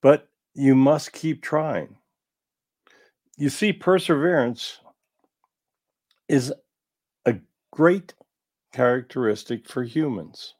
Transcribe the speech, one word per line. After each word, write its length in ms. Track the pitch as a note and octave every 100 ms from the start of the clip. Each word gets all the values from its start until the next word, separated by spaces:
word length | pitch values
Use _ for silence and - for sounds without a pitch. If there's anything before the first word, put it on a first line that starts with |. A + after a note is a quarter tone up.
But 260 | C#3 D3+ _ _ _
you 220 | - C3+
must 400 | C3 C3+ D3+ -
keep 280 | - D#3+ D#3
trying. 540 | - D3+ D#3 G#2 D2 - _ _ _ _ _ _ _ _ _ _ _ _ _ _
You 100 | C#3+
see, 240 | - G#3
perseverance 1080 | G3 - F#3 - D3+ D#3+ E3+ B2 A#2+ - - _ _ _ _ _ _ _ _ _ _ _ _ _ _ _
is 240 | C#3 B2 - _ _ _ _ _ _
a 120 | - G#2+ _ _ _
great 400 | - D#3+ F#3+ F#3+ - _ _ _ _ _
characteristic 960 | - B2 B2 A#2+ - A#2 G#2 - A#2 -
for 160 | -
humans. 720 | A#2+ C3+ D#3 A2 D#2 - - _